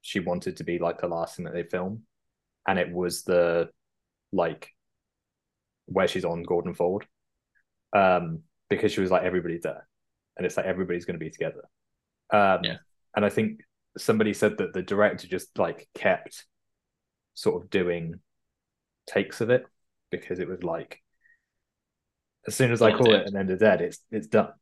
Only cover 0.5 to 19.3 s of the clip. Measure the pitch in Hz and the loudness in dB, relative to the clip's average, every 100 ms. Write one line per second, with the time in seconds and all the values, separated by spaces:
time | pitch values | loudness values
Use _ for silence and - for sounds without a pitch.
0.5 | 90 82 87 85 85 87 85 85 - 82 | -8 -6 -2 -2 -4 -6 -4 -6 -8 -10
1.5 | - 85 - 92 113 _ _ _ _ _ | -8 -6 -4 -4 -8 _ _ _ _ _
2.5 | _ - 95 90 87 90 82 - 87 87 | _ -2 0 0 -2 -4 -4 2 4 4
3.5 | 85 82 _ _ _ _ _ _ 95 82 | 2 -2 _ _ _ _ _ _ -2 -2
4.5 | 78 - _ _ _ _ _ _ _ _ | -4 -16 _ _ _ _ _ _ _ _
5.5 | _ _ _ - 92 90 95 87 85 85 | _ _ _ -4 0 0 0 -4 -6 -2
6.5 | 87 90 87 87 98 - _ _ _ _ | -2 -2 -2 -2 -2 -10 _ _ _ _
7.5 | _ _ _ _ 104 95 90 85 80 _ | _ _ _ _ 4 6 4 0 -8 _
8.5 | _ _ 98 107 - 92 90 90 90 85 | _ _ 0 0 0 2 2 2 -2 -2
9.5 | 85 - - - _ _ _ _ - 90 | -6 -6 -8 -16 _ _ _ _ -6 -4
10.5 | - 92 90 90 87 90 85 80 - 80 | -2 -2 -2 -2 -4 -6 -8 -10 -6 -8
11.5 | - - _ _ _ _ _ _ 107 98 | -8 -20 _ _ _ _ _ _ 4 4
12.5 | 90 69 - _ _ _ - 104 - 110 | 2 0 -6 _ _ _ 0 2 2 -2
13.5 | 110 - _ _ - - 110 107 98 107 | -4 -20 _ _ -4 0 2 2 2 0
14.5 | 107 92 92 90 101 104 - - 92 - | 0 -6 -6 -2 2 2 2 -6 -8 -6
15.5 | - 131 - - - 202 180 - - - | -2 -2 -2 -16 -2 0 0 -2 -20 -20
16.5 | _ _ _ _ _ _ _ _ - 107 | _ _ _ _ _ _ _ _ -4 -2
17.5 | 90 90 98 87 85 82 82 _ _ _ | -2 -2 -2 0 -2 -6 -12 _ _ _
18.5 | _ _ _ _ _ - 104 98 | _ _ _ _ _ -4 -4 -4